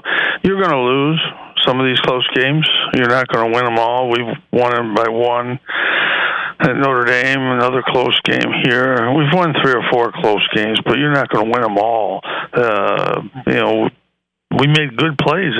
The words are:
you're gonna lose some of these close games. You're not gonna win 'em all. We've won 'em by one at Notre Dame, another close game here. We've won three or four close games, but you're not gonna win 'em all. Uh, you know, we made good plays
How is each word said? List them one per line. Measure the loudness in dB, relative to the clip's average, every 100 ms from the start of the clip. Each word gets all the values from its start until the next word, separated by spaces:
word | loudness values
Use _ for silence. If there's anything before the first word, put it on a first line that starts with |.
| -2 -2 -2 -2
you're | -2 0
gonna | 0 2
lose | 2 2 2 0 -2 -8 -10 -2 0
some | 2
of | 0
these | 0
close | 0 0 0 0
games. | 0 2 0 0 0
You're | 0 2
not | 2 0
gonna | 0 2
win | 0 0
'em | 0
all. | 0 0 0
We've | 0 -2 -8 -4
won | 0 2 0
'em | 0
by | 0 0
one | 2 0 0 -2 -6 -6 -4 -2 -2 -2 -2 -2 -4 -8 -2
at | -2 0
Notre | 0 2 2
Dame, | 2 2 0
another | 0 0 0 0 0
close | 0 0 0 0
game | 0 0 0
here. | 0 2 2 0 0
We've | 2 2
won | 2 2 0
three | 0
or | 0 0
four | 0 0
close | 0 0 2 0
games, | -2 -2 -2 0
but | 0
you're | 0
not | 0 0
gonna | 0 0
win | 0
'em | 0 0
all. | 0 0 -2 -4 -8 -10 -6
Uh, | -2 0 2 0 0 -2 -4 -6 -8 -2
you | 0
know, | 2 0 0 -4 _ _ _ _ -4 0
we | 2
made | 2 0 -2
good | -2 0
plays | 0 0 0 -2